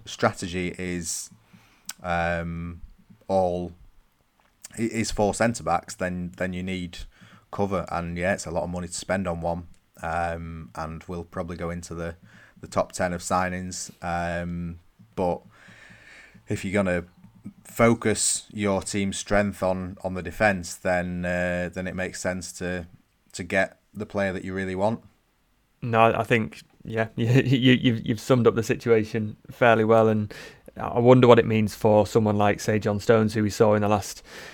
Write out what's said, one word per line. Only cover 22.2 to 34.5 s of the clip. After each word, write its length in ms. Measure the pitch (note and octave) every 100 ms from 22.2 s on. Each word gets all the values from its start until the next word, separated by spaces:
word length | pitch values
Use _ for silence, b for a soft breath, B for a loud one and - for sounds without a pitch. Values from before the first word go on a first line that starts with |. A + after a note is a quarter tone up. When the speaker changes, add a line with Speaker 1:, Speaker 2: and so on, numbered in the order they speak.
Speaker 1:
sense 320 | F#2+ F#2 F2
to, 340 | - F2+ F2+ F2 - _ _ _
to 100 | -
get 360 | F2 G2 F#2+ - _
the 120 | G2 G#2
player 260 | G2+ G2
that 120 | F#2
you 100 | F#2+
really 200 | F#2+ F#2+
want. 260 | F#2 G#2 C3+ - _ _ _ _ _ _ _
Speaker 2:
No, 320 | B2 A2+ A2+
I 80 | -
think, 400 | A2 A#2+ G#2+ - - _
yeah, 240 | - A2 A2
<laughs> 60 | -
you, 100 | A2+
you, 460 | B2+ B2 C3 B2+
you've, 320 | B2+ B2+ A2+ -
you've 140 | A2
summed 260 | - B2+ A2+
up 80 |
the 80 | -
situation 760 | A2 B2 A#2+ A2+ G#2+ A2+ G#2+ - -
fairly 340 | - B2 A2+
well, 240 | A2 A2+ A2
and 240 | G#2+ G#2+ B B B - -
I 220 | A2+ A#2+
wonder 280 | A#2+ B2+ B2
what 120 | A#2
it 80 | A2
means 280 | A2 G#2+
for 320 | - A2 G#2 G2+
someone 300 | A#2+ G#2+ G#2
like, 240 | G#2 G2+
say, 180 | - G#2+
John 220 | G#2+ G#2
Stones, 340 | - A2+ G#2+
who 80 | A2
we 80 | G#2
saw 240 | - A2
in 80 | G#2+
the 60 | G#2
last, 340 | G#2 - - B B B